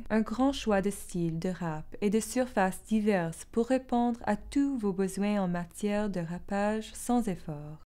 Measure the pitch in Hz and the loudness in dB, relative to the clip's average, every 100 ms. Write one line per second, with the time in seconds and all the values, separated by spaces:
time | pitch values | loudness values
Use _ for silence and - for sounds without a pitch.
0 | 226 214 214 220 269 269 220 196 196 196 | 0 0 0 2 2 2 0 2 2 -4
1 | - 175 165 160 185 175 170 156 - - | -6 -2 -2 -2 -4 -4 -4 -6 -8 -2
2 | 208 220 220 254 247 214 190 190 - 220 | 2 2 2 0 2 4 2 2 0 2
3 | 208 196 165 - - 226 233 262 262 240 | 4 4 2 -4 -4 0 2 0 2 2
4 | 240 233 - 208 - 285 277 262 208 185 | 2 0 0 -2 0 0 2 2 0 2
5 | 190 190 202 208 185 175 175 - 208 208 | 0 0 0 2 0 -2 -4 -4 0 0
6 | 208 180 165 175 - 202 208 220 214 - | 0 -2 -4 -6 -4 0 0 0 -6 -8
7 | - 240 226 170 - 147 151 151 - | 0 2 2 -4 -6 -10 -10 -14 -18